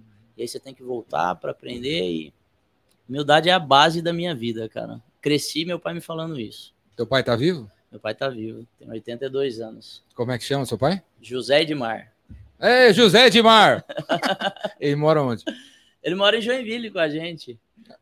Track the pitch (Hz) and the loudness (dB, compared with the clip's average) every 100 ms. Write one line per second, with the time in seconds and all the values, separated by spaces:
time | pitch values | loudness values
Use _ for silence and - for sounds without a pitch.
0 | _ _ _ - 120 127 135 127 127 120 | _ _ _ -12 -12 -12 -18 -18 -12 -12
1 | - 147 120 175 143 135 131 120 127 165 | -6 -4 -2 -4 -10 -12 -14 -10 -6 -4
2 | 180 165 151 _ _ _ _ _ _ _ | -4 -6 -10 _ _ _ _ _ _ _
3 | - 135 143 151 165 185 143 139 160 165 | -12 -8 0 2 2 0 4 4 4 2
4 | 165 170 175 135 117 110 110 113 113 113 | -4 -4 -6 -6 -6 -6 -8 -10 -12 -14
5 | _ _ 143 147 - 151 170 175 165 170 | _ _ -2 -2 -2 -8 -6 -6 -8 -10
6 | - 160 165 147 107 - - _ _ - | -10 -10 -10 -10 -12 -14 -20 _ _ -10
7 | 117 131 123 117 156 170 107 _ _ 110 | -2 -2 0 0 0 -4 -10 _ _ -12
8 | 107 110 139 120 110 113 117 _ - 113 | -10 -6 -8 -8 -12 -14 -20 _ -16 -16
9 | 110 120 135 135 139 113 113 113 - - | -14 -10 -8 -4 -6 -6 -14 -16 -20 -20
10 | _ - 120 123 - 139 131 113 139 190 | _ -8 -6 -6 -4 -4 -4 -2 -2 -2
11 | _ _ - 127 113 143 160 147 117 107 | _ _ -12 -8 0 0 0 -4 -6 -8
12 | 104 _ _ - - - 202 247 247 185 | -14 _ _ -20 -20 -2 2 6 6 8
13 | 226 208 247 202 226 220 175 113 - - | 6 8 8 8 8 8 8 4 -2 -12
14 | - 165 - 190 196 - 196 - 147 143 | -4 -4 -2 -4 -6 -8 -12 -6 -4 0
15 | 151 160 135 110 - - - _ _ _ | 2 2 0 -4 -8 -12 -16 _ _ _
16 | 151 185 202 226 220 262 220 240 220 190 | -6 0 2 2 -2 -4 -4 -8 -8 -4
17 | 160 151 170 165 - 117 _ _ _ - | -4 -4 -10 -14 -18 -20 _ _ _ -20